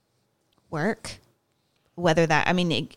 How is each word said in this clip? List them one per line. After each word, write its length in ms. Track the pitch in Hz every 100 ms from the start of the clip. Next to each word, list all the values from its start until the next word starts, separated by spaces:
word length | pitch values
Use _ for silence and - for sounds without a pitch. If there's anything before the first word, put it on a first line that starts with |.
| _ _ _ _ _ _ _
work, 480 | 160 185 - - - _ _ _ _ _ _ _ -
whether 300 | 175 160 160
that, 220 | 151 -
I 40 |
mean, 180 | 180 175
it, 200 | 127 -